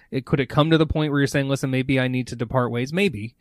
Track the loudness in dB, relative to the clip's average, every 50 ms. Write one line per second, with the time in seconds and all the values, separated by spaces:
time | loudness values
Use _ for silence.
0 | _ -8 -6 -6 -2 0 0 0 0 0 2 2 2 4 4 4 4 2 0 -2
1 | 0 0 0 0 0 2 0 0 0 0 -2 -2 -2 0 0 0 0 2 2 2
2 | 2 0 0 -2 -4 -4 -6 -8 -6 0 0 0 0 0 0 -2 -4 -2 0 0
3 | 0 0 -2 -4 -10 -12 _ _